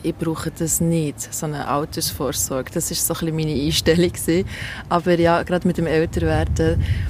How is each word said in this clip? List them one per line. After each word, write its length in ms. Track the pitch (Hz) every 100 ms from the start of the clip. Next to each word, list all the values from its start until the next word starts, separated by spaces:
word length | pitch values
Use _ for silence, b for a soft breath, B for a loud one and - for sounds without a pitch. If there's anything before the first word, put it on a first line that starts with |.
Ich 100 | 160 165
brauche 360 | 165 156 160
das 280 | - 160 -
nicht, 540 | 165 165 151 - -
so 140 | - 156
eine 200 | 147 117
Altersvorsorge. 1040 | 143 156 - - - 135 113 - 135 127
Das 200 | 170 156
ist 120 | 160 -
so 80 | 170
ein 40 |
bisschen 140 | 165 160
meine 180 | 156
Einstellung 580 | 131 147 156 175 165 175
gewesen. 340 | - - 170 190 B B B B
Aber 280 | 175 180 170
ja, 240 | 170 170
gerade 260 | - 180 175
mit 120 | 170
dem 80 | 165
Älterwerden 960 | 156 170 180 160 156 165 - 160 170 B B B